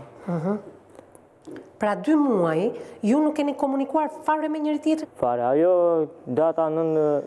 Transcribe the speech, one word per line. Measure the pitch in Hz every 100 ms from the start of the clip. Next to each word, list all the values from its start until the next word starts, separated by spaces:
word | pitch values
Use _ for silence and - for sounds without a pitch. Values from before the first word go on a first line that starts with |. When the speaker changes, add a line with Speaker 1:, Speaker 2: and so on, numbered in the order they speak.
| 139 - -
Speaker 1:
Mhm. | 170 180 208 - - - - - - _ _ - - - -
Pra | 208
dy | 185 294
muaj, | 311 277 196 165 160 220 - - -
ju | 208 285
nuk | 302
keni | 302 285
komunikuar | 277 277 277 277 311 302 -
fare | - 311 311
me | 311
njëri | 302 302
tjetrin? | 311 311 302 -
Speaker 2:
Fare, | 123 120
ajo | 120 147 175 180 170 165 151 - -
data | 123 160 160 156
nën, | 160 160 156 151 143